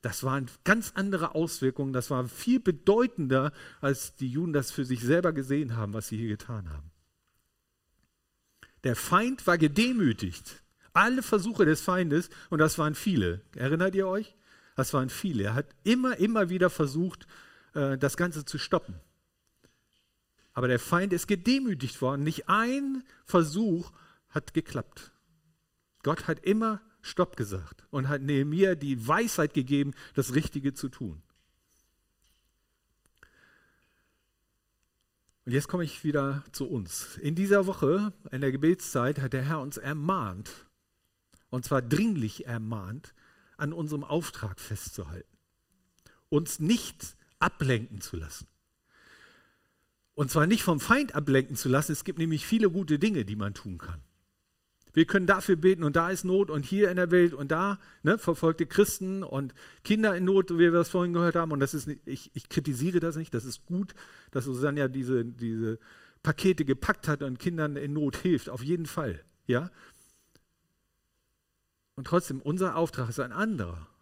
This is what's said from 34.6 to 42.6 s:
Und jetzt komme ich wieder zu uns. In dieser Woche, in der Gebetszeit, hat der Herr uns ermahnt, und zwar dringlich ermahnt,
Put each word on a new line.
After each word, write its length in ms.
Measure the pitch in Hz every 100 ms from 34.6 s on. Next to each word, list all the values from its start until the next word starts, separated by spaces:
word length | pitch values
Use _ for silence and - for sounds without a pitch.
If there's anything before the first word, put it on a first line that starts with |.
| _ _ _ _ _ _ _ _
Und 80 | -
jetzt 160 | 127 -
komme 160 | 180
ich 180 | 165 -
wieder 420 | 156 147 139 139 -
zu 140 | - 135
uns. 520 | 135 92 - - -
In 160 | 143
dieser 320 | 165 196 202 190
Woche, 460 | 190 135 180 208 - -
in 100 | 131
der 120 | 139
Gebetszeit, 680 | 135 156 180 - 135 123 143
hat 140 | 131
der 80 | 131
Herr 180 | 135 160
uns 160 | 139 -
ermahnt, 760 | 135 151 151 190 110 90 104 - _ _ _ _ _ _ _ _ _
und 140 | 127
zwar 180 | 123 135
dringlich 640 | 120 151 226 185 110 - -
ermahnt, 640 | 117